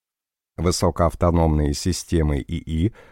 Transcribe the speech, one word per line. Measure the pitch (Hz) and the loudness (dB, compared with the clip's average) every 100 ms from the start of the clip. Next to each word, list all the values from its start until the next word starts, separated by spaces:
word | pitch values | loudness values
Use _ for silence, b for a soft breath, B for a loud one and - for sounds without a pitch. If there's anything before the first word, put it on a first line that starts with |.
| _ _ _ _ _ - | _ _ _ _ _ -4
«Высокоавтономные | 85 - 92 - 82 - 90 85 82 76 73 | -2 2 0 2 -2 2 2 4 2 2 0
системы | 71 92 82 - 85 76 71 - | -2 -4 -4 -2 0 0 -2 -4
ии | 82 - 80 98 B B | -10 -6 -2 -2 B B